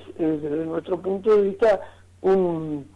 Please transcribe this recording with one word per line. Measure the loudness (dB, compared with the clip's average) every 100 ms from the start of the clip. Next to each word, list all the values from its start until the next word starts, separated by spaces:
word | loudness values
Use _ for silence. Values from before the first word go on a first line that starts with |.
| -12 -4
eh, | -2 -2
desde | -2 -4 -4
nuestro | -6 -4 -4
punto | -4 -2 2
de | 4
vista, | 4 2 2 2 -2 -18 -20 -4
un | 2 2 2 -2 -4 -8 -10